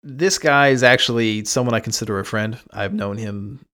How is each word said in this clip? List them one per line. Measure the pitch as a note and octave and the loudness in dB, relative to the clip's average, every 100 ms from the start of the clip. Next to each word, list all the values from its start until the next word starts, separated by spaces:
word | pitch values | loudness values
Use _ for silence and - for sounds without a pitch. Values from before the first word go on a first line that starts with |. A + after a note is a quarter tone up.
this | D#3+ B2+ F#3 F#3 | -16 -2 -2 0
guy | D#3 C#3+ C#3+ | 2 4 6
is | C3 | 6
actually | B2 B2+ - A#2 A2+ G#2+ | 6 4 2 0 0 0
someone | G#2+ - B2 | -2 -2 0
I | A2+ | 0
consider | A2+ - A2+ G2+ | -2 -6 -4 -4
a | |
friend. | F#2+ A2 G#2+ A2+ _ | -4 -4 -4 -6 _
I've | - G2+ | -8 -6
known | G2+ G2+ G2+ | -4 -6 -6
him | A2 G#2 G2+ C3 _ | -8 -8 -10 -14 _